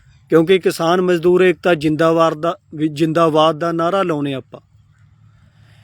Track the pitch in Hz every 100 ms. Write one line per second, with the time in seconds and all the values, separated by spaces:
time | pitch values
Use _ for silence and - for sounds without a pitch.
0 | _ _ _ 160 165 190 190 - 165 185
1 | 180 175 175 180 185 165 180 165 156 151
2 | 165 165 165 156 165 - _ 156 156 147
3 | 165 160 165 156 160 151 170 165 170 196
4 | 180 147 143 131 - 131 _ _ _ _
5 | _ _ _ _ _ _ _ _